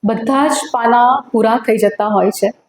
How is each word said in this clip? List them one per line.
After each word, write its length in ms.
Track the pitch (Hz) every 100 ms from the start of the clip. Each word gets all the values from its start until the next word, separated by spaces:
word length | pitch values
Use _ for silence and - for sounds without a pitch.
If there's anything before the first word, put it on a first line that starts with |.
બધા 420 | 202 208 226 269 294
જ 40 | 269 -
પાના 520 | 247 233 240 247 269 269
પૂરા 260 | 233 220 240 240
થઈ 100 | 220
જતા 300 | 202 - 208
હોય 240 | 214 185
છે 220 | - 196 -